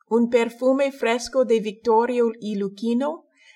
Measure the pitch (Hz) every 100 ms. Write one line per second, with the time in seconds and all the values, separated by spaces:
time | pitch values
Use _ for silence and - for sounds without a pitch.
0 | - 226 233 240 233 - 254 269 277 269
1 | 233 240 240 262 226 226 202 208 240 220
2 | 240 247 233 226 208 202 196 202 233 240
3 | 285 330 _ _ _